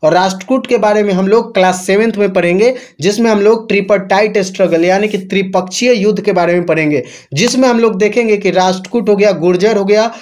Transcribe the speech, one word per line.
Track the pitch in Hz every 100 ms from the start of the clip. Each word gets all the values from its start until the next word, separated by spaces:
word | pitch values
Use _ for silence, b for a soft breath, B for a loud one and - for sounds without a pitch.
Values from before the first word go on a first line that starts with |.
और | 156
राष्ट्रकूट | 170 190 190 - 262 262
के | 240
बारे | 208 208
में | 208
हम | 185 190
लोग | 220 214
क्लास | 196 185 185 -
सेवंथ | 196 226
में | 208 202
पढ़ेंगे, | 190 175 185 233 254 B -
जिसमें | 170 208 226
हम | 208
लोग | 208 226 226
ट्रिपरटाइट | 202 196 202 190 196 208 208
स्ट्रगल | 190 190 180 165 170
यानी | 196 214
कि | 202
त्रिपक्षीय | - 196 190 196 190 - 247
युद्ध | 240 202 190
के | 202
बारे | 180 170
में | 175 175
पढ़ेंगे, | 160 151 147 B B B
जिसमें | 139 233 247 254
हम | 233
लोग | 226 190
देखेंगे | 208 226 226 208
कि | 196
राष्ट्रकूट | 175 185 185 185 240 208
हो | 202
गया, | 208
गुर्जर | 175 175 175 208 208
हो | 196
गया, | 208 226 B